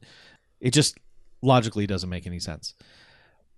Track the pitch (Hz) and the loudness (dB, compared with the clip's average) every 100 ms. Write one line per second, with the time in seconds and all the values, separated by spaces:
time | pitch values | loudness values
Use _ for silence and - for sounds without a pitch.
0 | - - - - _ _ 127 143 151 - | -14 -20 -20 -20 _ _ 0 2 2 0
1 | - - - - 127 127 110 107 101 95 | -16 -20 -20 -4 4 4 4 -2 -2 -4
2 | 92 90 90 87 - 78 - - - - | -6 -8 -8 -10 -10 -12 -14 -20 -20 -20
3 | - - _ _ _ | -20 -20 _ _ _